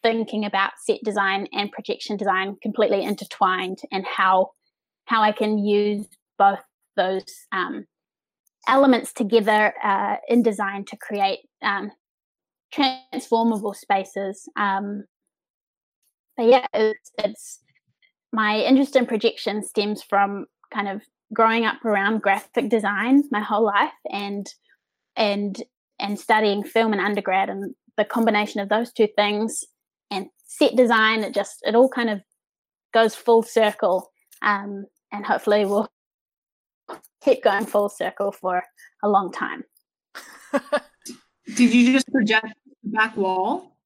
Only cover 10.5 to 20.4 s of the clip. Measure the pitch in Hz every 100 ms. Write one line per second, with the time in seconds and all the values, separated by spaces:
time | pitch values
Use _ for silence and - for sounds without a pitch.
10.5 | 202 196 196 202 214 - 208 196 - _
11.5 | _ 208 196 202 _ _ _ _ _ _
12.5 | _ _ - 269 262 _ 247 - 226 226
13.5 | 214 208 196 - 196 190 202 196 202 -
14.5 | - 202 196 202 208 202 _ _ _ _
15.5 | _ _ _ _ _ _ _ _ - 233
16.5 | 254 - 202 220 214 - - 208 214 -
17.5 | - _ _ _ _ _ _ _ 220 214
18.5 | 214 - 269 269 254 240 220 226 - 226
19.5 | 208 185 - 208 208 - 202 202 202